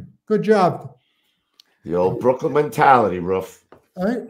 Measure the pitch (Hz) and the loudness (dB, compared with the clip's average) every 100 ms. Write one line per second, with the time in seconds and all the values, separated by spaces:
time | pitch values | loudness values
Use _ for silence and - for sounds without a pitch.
0 | - _ - 214 208 208 175 - - _ | -12 _ -4 -2 2 2 2 -2 -14 _
1 | _ _ _ _ _ _ _ _ 71 87 | _ _ _ _ _ _ _ _ -6 -2
2 | 92 - 120 131 160 143 147 147 147 123 | -2 0 -2 0 0 -2 -2 2 4 6
3 | 104 90 87 95 95 - _ - _ 180 | 4 -2 -2 -4 -4 -18 _ -20 _ -6
4 | 196 240 | -4 -4